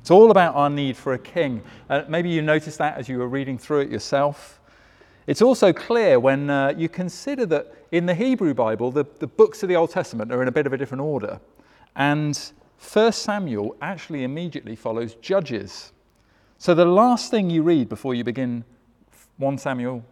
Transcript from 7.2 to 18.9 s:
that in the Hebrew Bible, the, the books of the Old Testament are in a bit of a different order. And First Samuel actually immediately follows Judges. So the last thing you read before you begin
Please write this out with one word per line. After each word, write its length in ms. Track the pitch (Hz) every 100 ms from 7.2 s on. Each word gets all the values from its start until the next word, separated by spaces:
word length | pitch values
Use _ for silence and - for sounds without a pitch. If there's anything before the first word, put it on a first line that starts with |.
| - 277 220
that 280 | 151 - - _
in 140 | 170 175
the 80 |
Hebrew 400 | 175 254 254 180
Bible, 360 | 127 113 110 120
the, 140 | 131 147 -
the 80 | 139
books 360 | - 214 -
of 60 | 190
the 80 | 175
Old 140 | 165
Testament 420 | - 175 117 110
are 100 | 123
in 60 | 127
a 40 |
bit 140 | 123 143
of 60 |
a 60 | 127
different 240 | 135 127
order. 380 | 147 139 104 95 _ _ _ _ _ -
And 560 | - 151 151 143 - _ _ _
First 460 | - - 226 214
Samuel 540 | - 208 180 107 104 -
actually 440 | 147 185 - 151
immediately 520 | 127 147 175 147 107 110
follows 380 | 123 113 117
Judges. 800 | - - 190 147 113 98 - - _ _ _ _ _ _ _
So 160 | -
the 120 | 165 175
last 440 | 180 247 240 -
thing 180 | 226 185
you 140 | 170
read 260 | 160 165 113
before 260 | 107 135
you 100 | 123
begin 400 | 120 120 127 120 113 _ _